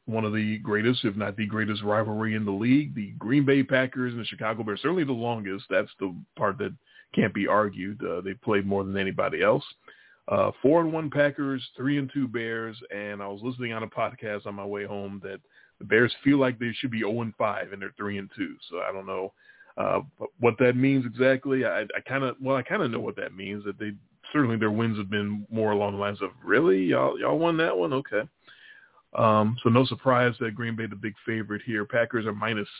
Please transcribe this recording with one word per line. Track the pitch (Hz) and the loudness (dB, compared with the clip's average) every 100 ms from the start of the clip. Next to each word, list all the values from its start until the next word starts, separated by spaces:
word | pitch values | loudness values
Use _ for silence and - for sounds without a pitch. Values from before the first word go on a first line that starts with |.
| - | -4
one | 110 107 | -2 0
of | |
the | 107 107 107 | 0 0 -2
greatest, | 107 104 113 127 | 0 2 2 2
if | 117 98 | 0 -2
not | 101 104 | -4 -4
the | 104 | -2
greatest | 107 107 104 | 0 -2 -2
rivalry | 104 107 110 107 110 107 | 0 0 0 -2 -2 0
in | 104 | 0
the | |
league, | 98 117 139 147 127 | 0 4 4 2 -4
the | 101 110 | -8 -8
Green | 101 143 139 | 0 4 6
Bay | 139 | 4
Packers | 135 131 131 127 123 | 4 2 0 -2 -4
and | 117 | -4
the | 104 | -8
Chicago | 95 110 113 | -4 -4 -2
Bears. | 107 98 | -4 -2
Certainly | 143 180 139 | 0 0 0
the | |
longest. | 117 117 113 98 98 - | -2 -2 -2 -4 -8 -2
That's | 95 107 - | 0 0 -4
the | 98 90 - - | -6 -6 -14 -2
part | 104 98 | -2 0
that | 101 - _ - _ | -6 -8 _ -20 _
can't | - 113 | 0 2
be | 107 95 | 2 2
argued. | 101 107 90 98 107 | 4 2 -2 -8 -6
Uh, | 92 87 | -6 -4
they | 95 | -6
played | 95 - 101 98 | -6 0 2 2
more | 98 95 | 0 0
than | 98 | -2
anybody | 95 82 98 80 | -2 0 -2 2
else. | 98 143 - - - - _ _ - | 4 4 -2 -16 -20 -20 _ _ -2
Uh, | 101 101 - | 0 0 2
four | 135 165 | 4 4
and | 165 | 2
one | 160 151 | -2 -2
Packers, | 139 147 139 139 135 123 - | 2 2 0 -4 -4 -8 -4
three | 131 143 | -2 0
and | 135 | -2
two | 143 127 | -2 -2
Bears, | 113 113 113 113 110 - 101 | -2 -4 -4 -6 -10 -10 -8
and | 104 101 | -8 -8
I | 98 | -8
was | 101 | -8
listening | 120 123 120 | -8 -6 -6
on | 113 | -6
a | 113 | -6
podcast | - 107 123 110 104 104 | -4 -4 -4 -8 -6 -8
on | 101 | -8
my | 101 | -6
way | 101 98 | -6 -6
home | 101 98 98 | -8 -8 -10
that | 95 98 _ _ _ - | -12 -12 _ _ _ -18
the | 98 | 4
Bears | 110 120 - | 6 6 4
feel | 139 143 | 4 6
like | 127 113 | 4 0
they | 120 | -4
should | 110 131 | -4 -4
be | 113 | -2
oh | 104 117 | -2 -2
and | 113 - | -4 -2
five | 110 101 92 | -2 -2 -8
and | 98 | -10
they're | 98 - | -12 -8
three | 101 101 | -6 -6
and | 95 - | -8 -6
two. | 87 - - | -8 -8 -10
So | 85 | -6
I | 98 | -6
don't | 95 95 | -6 -6
know, | 92 95 - - - - - | -6 -6 -10 -20 -20 -10 -2
uh, | 98 92 - - 113 - | 0 0 -2 -10 -12 0
what | 117 113 | 2 4
that | 127 123 | 4 4
means | 135 135 123 | 4 2 0
exactly. | 113 131 135 139 131 113 | 2 2 2 0 0 0
I, | 90 | -2
I | 107 101 - | -4 -8 -4
kinda, | 135 131 - | -2 -2 -4
well, | 131 131 | -2 -2
I | |
kinda | 123 208 143 | -2 -2 -2
know | 117 | -2
what | 113 101 | -6 -8
that | - 92 | -10 -8
means, | 95 104 104 | -8 -8 -8
that | 98 | -6
they, | 107 101 _ _ - | -8 -10 _ _ -2
certainly | 151 123 113 | 2 2 2
their | 110 | 2
wins | 107 117 107 | 2 0 -2
have | 98 | -2
been | 104 104 104 104 | -2 -2 -4 -4
more | 110 107 | 0 2
along | 104 101 | 2 0
the | 98 | 0
lines | 101 101 | -4 -2
of, | 98 - 87 | -6 -6 2
"Really? | 113 170 190 180 | 4 6 4 4
Y'all, | 131 135 143 | 2 2 0
y'all | 123 147 | 0 2
won | 170 160 | 2 2
that | 170 185 | 2 0
one? | 170 | 0
Okay." | 135 - 104 151 _ - - - - _ _ _ - | -2 -2 -4 -4 _ -20 -20 -20 -20 _ _ _ 2
Um, | 113 107 107 120 | 6 6 4 2
so | 120 | 4
no | 120 131 | 6 4
surprise | 110 135 123 123 113 | 2 2 4 4 0
that | 117 107 | -4 -4
Green | 117 110 | -6 -4
Bay | 110 | -6
the | 104 | -8
big | 110 104 - | -10 -8 -4
favorite | 110 104 104 - | -4 -4 -6 -4
here. | 110 | -4
Packers | 101 117 117 117 110 | 0 0 0 -2 -2
are | |
minus | 107 107 107 101 | -2 -2 -2 -6